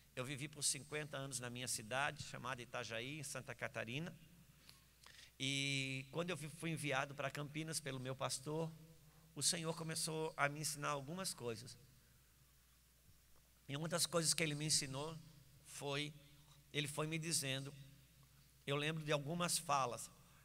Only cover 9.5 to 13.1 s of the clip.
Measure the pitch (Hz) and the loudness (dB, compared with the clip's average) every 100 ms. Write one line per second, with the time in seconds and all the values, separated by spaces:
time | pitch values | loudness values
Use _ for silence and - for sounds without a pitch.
9.5 | 170 160 165 160 160 - 160 156 - 143 | 4 0 -2 -2 -2 0 0 -2 2 2
10.5 | 147 147 147 147 147 135 180 190 - 120 | 2 -2 0 0 0 -2 -4 -4 -2 -4
11.5 | 107 120 - - - - - - - - | -4 -6 -14 -18 -20 -20 -20 -20 -20 -20
12.5 | - - - - - - | -20 -20 -20 -20 -20 -20